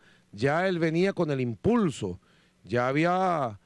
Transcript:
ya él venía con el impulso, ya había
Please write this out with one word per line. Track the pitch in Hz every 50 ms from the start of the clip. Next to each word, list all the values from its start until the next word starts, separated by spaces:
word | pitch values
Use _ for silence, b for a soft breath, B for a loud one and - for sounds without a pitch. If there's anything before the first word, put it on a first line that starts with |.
| b b b b b b
ya | - 98 117 139 147 170 185
él | 190 185 170
venía | 165 160 156 170 185 196 190
con | - 175 151
el | 143 135
impulso, | 127 120 113 - - 190 233 240 208 160 117 - 113 92 90 - b b b b b b b b -
ya | - 107 120 123
había | 127 135 151 170 175 180 185 190 185 175 156 135 117 104 - _